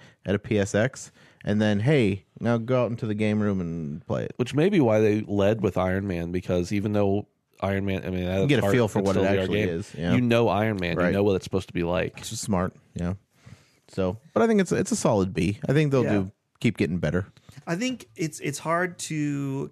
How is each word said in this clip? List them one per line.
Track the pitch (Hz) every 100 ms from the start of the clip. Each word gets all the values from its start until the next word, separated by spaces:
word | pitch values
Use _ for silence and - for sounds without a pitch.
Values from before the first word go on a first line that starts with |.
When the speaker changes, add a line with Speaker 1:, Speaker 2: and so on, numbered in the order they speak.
| - _ -
Speaker 1:
at | 101
a |
P | - 107
S | 98 101
X, | 127 - - - - _
and | - 107
then, | 107 101
"Hey, | 123 151 101 101 - -
now | 113 117
go | 110 127
out | 113
into | 117 110
the | 104
game | 107 107
room | 104 95
and | 85 85 73 78 -
play | 67 52
it." | -
Speaker 2:
Which | 123
may | 135 185
be | 196
why | 117 107
they | 110 107
led | 104 101 98 110
with | 95 90
Iron | 92 95 98
Man, | 87 85
because | 90 - 90 87
even | 101 104
though | 104 101 101 - _ _ -
Iron | 98 98 98
Man, | 95 -
I |
mean, | 92 90
at | 95
Speaker 1:
You | 131
get | 127
a |
Speaker 2:
its | 101
heart, | 120
Speaker 1:
feel | 110
for | 107
Speaker 2:
it's | 98
Speaker 1:
what | 98
it |
Speaker 2:
still | 95
a |
V | 98
R |
Speaker 1:
actually | 95 104 101
Speaker 2:
game. |
Speaker 1:
is, | 85 - -
yeah. | 87
Speaker 2:
You | 123
know | 120 117 113
Iron | 98 110 101
Man. | 87 85
Speaker 1:
Right. | 87
Speaker 2:
You |
know | 98
what | 104 92
it's | -
supposed | 95 -
to |
be | 87
like. | 85 87 85 -
Speaker 1:
It's | -
just | 113
smart, | - 92 90 - _
yeah. | - 87 95 _ _ - - _ _ _
So, | - 92 107 -
but | 214
I | 226
think | 208
it's, | 180
it's | - 190
a | 220
solid | 156 107 95
B. | - 90 104 -
I |
think | 139 147
they'll | 135
Speaker 3:
Yeah. | 107
Speaker 1:
do, | 104 95 - _ -
keep | 120 -
getting | 85 87
better. | 120 90 - - - - -
Speaker 3:
I | 170
think | 254 240 - -
it's, | 156 -
it's | 156 139
hard | 156 170 175 175
to | - 156 147 143 139 135 143